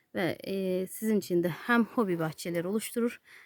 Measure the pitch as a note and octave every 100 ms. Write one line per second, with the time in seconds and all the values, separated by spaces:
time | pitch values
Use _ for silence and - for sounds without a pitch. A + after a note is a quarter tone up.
0 | _ G#3 F3 - - G3 F#3+ F#3 F#3+ -
1 | A3 G#3+ - F3 E3+ D3+ - A#3 A3 -
2 | G3+ E3+ D#3+ - F3+ E3+ E3+ G#3+ - -
3 | A#3 - _ -